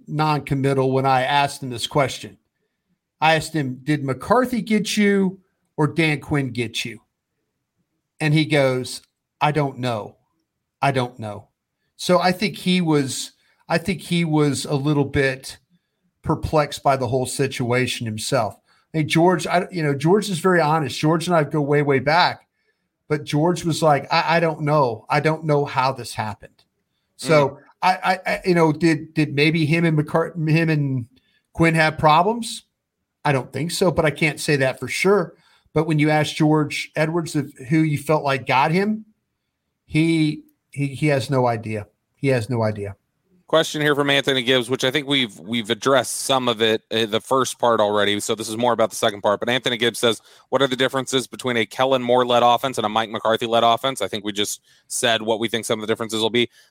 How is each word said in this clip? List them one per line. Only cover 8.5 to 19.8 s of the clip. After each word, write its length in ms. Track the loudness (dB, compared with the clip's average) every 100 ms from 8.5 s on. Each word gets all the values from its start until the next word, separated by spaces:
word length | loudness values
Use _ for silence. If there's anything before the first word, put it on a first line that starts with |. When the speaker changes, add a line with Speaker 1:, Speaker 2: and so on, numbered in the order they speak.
| 2 2 0 -6 -12 -18 _ _ _
Speaker 1:
"I 120 | 0
don't 260 | 0 -2 -4
know. 380 | -6 -4 -8 -16 _ _ _ _ _ _
I 100 | -2
don't 260 | 0 -4 -6
know." 300 | -12 -12 -16 _ _ _ _ -10
So 220 | 0 2
I 140 | 2
think 240 | 0 -4 -4
he 240 | 0 0
was, 520 | 2 2 0 -4 -10 -16 _ _ -4
I 100 | -2
think 240 | -2 -6
he 220 | -4 -2
was 400 | 0 2 2 0
a 100 | -4
little 300 | -4 0 0
bit 540 | 0 0 -2 -2 -10 -18 _ _ _ _ _ _
perplexed 600 | -4 -4 0 0 0 0
by 140 | 0 0
the 120 | 0
whole 180 | -2 -2
situation 800 | -2 -4 -2 -2 0 -2 -4 -6
himself. 500 | -6 -2 -2 -2 -6 _ _ _
Hey, 120 | -4
George, 420 | 0 4 4 2 0
I, 200 | -2 -2
you 120 | -2